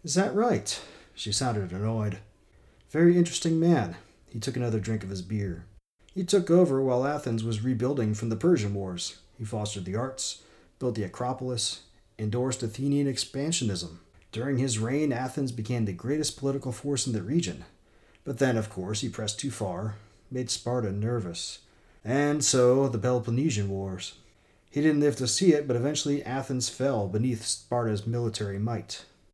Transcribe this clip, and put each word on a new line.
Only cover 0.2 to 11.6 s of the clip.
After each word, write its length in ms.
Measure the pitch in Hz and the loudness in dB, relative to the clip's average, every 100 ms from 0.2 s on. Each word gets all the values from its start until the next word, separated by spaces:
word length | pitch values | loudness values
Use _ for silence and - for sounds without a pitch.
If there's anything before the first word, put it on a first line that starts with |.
| 196 196 | 2 2
right?" 460 | 240 170 - - - - - | 2 2 -2 -8 -10 -20 -20
She 180 | - 107 | -10 -4
sounded 400 | 104 131 107 92 | -2 0 0 -2
annoyed. 480 | 92 107 113 104 90 - _ _ - - - _ | -2 -2 0 -2 -4 -12 _ _ -20 -20 -20 _
"Very 280 | 156 170 175 | 6 6 6
interesting 420 | 170 - 170 160 | 4 0 0 4
man." 380 | 170 156 92 - - _ _ | 6 4 2 -6 -16 _ _
He 120 | 113 | -6
took 180 | 135 127 | -4 -2
another 220 | 120 110 | 0 0
drink 240 | 101 107 | 0 -4
of 60 | 95 | -4
his 120 | 98 | -8
beer. 440 | 90 107 98 85 - - _ _ - | -4 -2 -2 -6 -12 -20 _ _ -10
"He 120 | 190 175 | -6 2
took 240 | 202 170 | 2 6
over 320 | 175 165 135 | 6 6 4
while 240 | 131 123 135 | 2 2 2
Athens 380 | 147 135 113 | -2 -2 -2
was 200 | 113 110 | -2 -2
rebuilding 520 | 123 120 123 143 107 104 | 0 0 0 2 0 0
from 140 | 120 | -2
the 60 | 110 | 2
Persian 380 | 170 156 104 | 4 4 2
Wars. 460 | 101 92 87 - - - - | -2 -4 -6 -8 -10 -20 -12
He 80 | 107 | -8
fostered 400 | 113 104 101 90 | -4 -4 -6 -4
the 100 | 104 | -4
arts, 460 | 131 131 - - - - - _ | -4 -6 -8 -10 -18 -20 -20 _
built 160 | 127 110 | -4 -2
the 80 | |
Acropolis, 800 | 95 - - - 127 123 | -4 -4 -4 -4 -4 -2